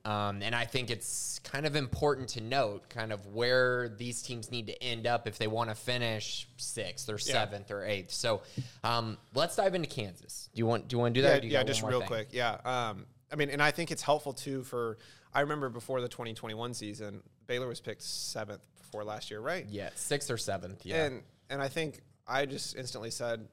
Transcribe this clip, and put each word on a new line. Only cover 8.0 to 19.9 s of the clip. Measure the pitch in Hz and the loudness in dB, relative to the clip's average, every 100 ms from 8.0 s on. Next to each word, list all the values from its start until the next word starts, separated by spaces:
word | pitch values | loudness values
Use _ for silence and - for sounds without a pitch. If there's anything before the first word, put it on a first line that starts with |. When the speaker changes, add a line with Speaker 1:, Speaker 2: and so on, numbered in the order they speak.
| 90 | -2
Speaker 1:
So, | - 117 104 - - - - | -2 2 2 0 -8 -8 -4
um, | 113 117 113 104 - 127 | 0 2 0 -4 -4 0
let's | 170 - | 2 4
dive | 196 180 | 4 2
into | 160 | 0
Kansas. | - 104 85 - - - | -2 -6 -6 -14 -14 -8
Do | 110 | 0
you | 113 | 2
want, | 113 - | 2 2
do | 123 | 2
you | |
wanna | 120 | 4
do | 120 | 8
that, | 139 | 8
Speaker 2:
Yeah, | 143 | 8
Speaker 1:
or | |
do | 117 | 6
you | |
Speaker 2:
yeah, | 139 | 4
Speaker 1:
got | 131 | 4
Speaker 2:
just | 110 | 2
Speaker 1:
one | 110 | 2
more | 123 | 2
Speaker 2:
real | - | 2
Speaker 1:
thing? | 113 107 | -2 -2
Speaker 2:
quick. | |
Yeah. | 120 120 107 | 0 2 2
Um, | - 127 113 98 98 - _ | 0 0 0 -4 -10 -20 _
I | 147 | 0
mean, | 143 | 0
and | 143 | 4
I | 147 | 4
think | 165 170 | 4 -2
it's | 160 | 0
helpful | - 147 143 | 4 4 2
too | 123 143 135 | -6 -4 -4
for, | 127 123 117 110 - - - | -2 -2 -2 -4 -12 -20 -2
I | 135 | 0
remember | 143 151 165 | 2 0 -4
before | 117 - 131 | -4 -4 -2
the | 123 | -2
twenty | - 117 | -4 -8
twenty-one | 110 117 110 120 | -6 -6 -4 -4
season, | 117 107 104 104 98 - _ - | -6 -8 -8 -10 -10 -16 _ -4
Baylor | 123 127 | -2 -2
was | 113 | -6
picked | - 104 | -8 -8
seventh | - - - 117 104 101 - - | -6 -6 -4 -4 -6 -8 -14 -20
before | - 107 | -12 -8
last | 104 107 - | -6 -6 -8
year, | 107 | -6
right? | 127 175 104 | -4 -4 -6
Speaker 1:
Yeah, | 104 95 | -6 -6